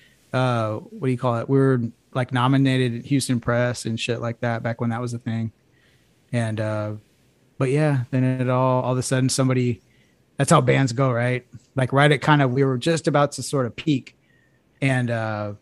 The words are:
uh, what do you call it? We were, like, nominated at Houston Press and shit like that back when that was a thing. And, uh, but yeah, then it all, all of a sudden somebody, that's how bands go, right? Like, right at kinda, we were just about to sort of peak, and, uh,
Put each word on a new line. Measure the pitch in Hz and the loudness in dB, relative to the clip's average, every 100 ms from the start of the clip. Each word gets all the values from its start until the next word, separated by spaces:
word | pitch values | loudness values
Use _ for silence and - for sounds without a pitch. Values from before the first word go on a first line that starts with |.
| _ _ _ | _ _ _
uh, | 131 127 120 110 107 | -2 0 0 -2 -6
what | - 220 135 | -10 -6 -4
do | |
you | 123 | -2
call | 131 117 | -2 -2
it? | 117 | 0
We | 139 | 2
were, | 135 131 117 - _ | 4 2 -2 -8 _
like, | 135 123 | -6 -4
nominated | 131 127 135 135 131 127 117 | 2 4 4 4 2 0 -4
at | 120 | -2
Houston | 139 - 123 | -2 0 -2
Press | 120 120 123 120 113 | 0 0 0 -2 -6
and | 113 | -6
shit | - 117 | -4 -4
like | 117 117 | -6 -6
that | 123 117 | -4 -4
back | 117 117 | -4 -4
when | 120 | -4
that | 113 | -4
was | 123 | -6
a | 117 | -8
thing. | 120 113 113 - _ _ _ _ _ _ _ | -6 -6 -6 -10 _ _ _ _ _ _ _
And, | 120 113 110 | -4 -4 -4
uh, | 107 107 107 107 - _ _ _ _ - | -4 -4 -6 -10 -16 _ _ _ _ -4
but | 135 | 0
yeah, | 143 156 135 120 | 2 2 0 0
then | 131 | 0
it | 127 127 127 | 0 0 0
all, | 127 131 127 | 2 2 2
all | 123 | 0
of | 127 | -2
a | |
sudden | 123 131 131 | -2 0 0
somebody, | - 131 127 123 117 _ _ _ _ _ - | 2 0 2 0 -4 _ _ _ _ _ -4
that's | 139 | 2
how | 156 | 4
bands | 127 135 135 | 4 2 2
go, | 117 135 | 0 0
right? | 117 120 127 - - - - | 0 -2 -4 -8 -20 -10 -4
Like, | 127 | 0
right | 135 147 | 4 4
at | 143 | 4
kinda, | - 151 135 | 4 4 4
we | 127 | 2
were | 135 127 | 0 0
just | 160 165 - | 0 0 0
about | 147 143 | 2 0
to | - | -2
sort | 127 139 120 | -6 -4 -4
of | - | -4
peak, | - 135 - - _ _ _ _ _ _ | -2 -2 -4 -18 _ _ _ _ _ _
and, | 135 131 120 | -2 0 -2
uh, | 113 110 107 107 104 | -4 -4 -6 -8 -10